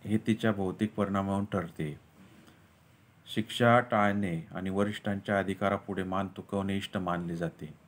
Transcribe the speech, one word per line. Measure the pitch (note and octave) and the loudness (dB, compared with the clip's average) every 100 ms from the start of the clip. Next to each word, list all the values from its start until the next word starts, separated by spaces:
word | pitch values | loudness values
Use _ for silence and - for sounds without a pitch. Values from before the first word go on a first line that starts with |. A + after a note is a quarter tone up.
| - | 0
हे | A2 | 0
तिच्या | - A2 A2+ | 2 2 2
भौतिक | G2 F#2+ F2+ G#2+ | 2 -2 0 -2
परिणामावरून | - G2 G2 G2 G2 G2+ | 0 0 0 0 0 0
ठरते. | G2 E2+ - D#2 C#2 - - - - - - - _ _ _ _ _ - - | -2 -4 -6 -6 -6 -16 -20 -20 -20 -20 -20 -20 _ _ _ _ _ -8 -6
शिक्षा | G#2+ - A#2+ A#2+ | -4 2 6 6
टाळणे | A#2+ A2 G2+ G2+ G2 E2 E2 F2+ | 6 2 2 2 0 -2 -6 -8
आणि | F#2 | -4
वरिष्ठांच्या | F#2+ G2+ G#2 - G2+ G2 G2+ | 0 0 0 -4 -4 0 0
अधिकारापुढे | F#2+ F#2+ G2+ G2 - F#2+ | 0 0 0 0 -2 -4
मान | F#2 F#2+ G2 | -2 -2 -4
तुकवणे | - F2 G2 G2 G2 | -6 -4 -2 0 -2
इष्ट | - G2+ | -2 -4
मानले | F2+ F2 F2 E2+ | -2 -2 -4 -4
जाते. | E2+ - D#2 D2 | -4 -6 -16 -16